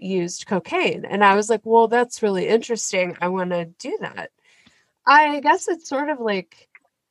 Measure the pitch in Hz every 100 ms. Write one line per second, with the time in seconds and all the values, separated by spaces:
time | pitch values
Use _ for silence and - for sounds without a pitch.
0 | 185 185 175 - - 185 - 359 247 -
1 | - 202 202 202 214 220 220 226 220 240
2 | 247 - 214 185 160 226 226 226 - 190
3 | 180 - 175 185 180 175 170 - 269 415
4 | 175 92 82 _ _ _ _ _ _ _
5 | - 294 302 294 294 381 - 330 - 277
6 | 294 277 226 196 - _ _ _ _ _
7 | _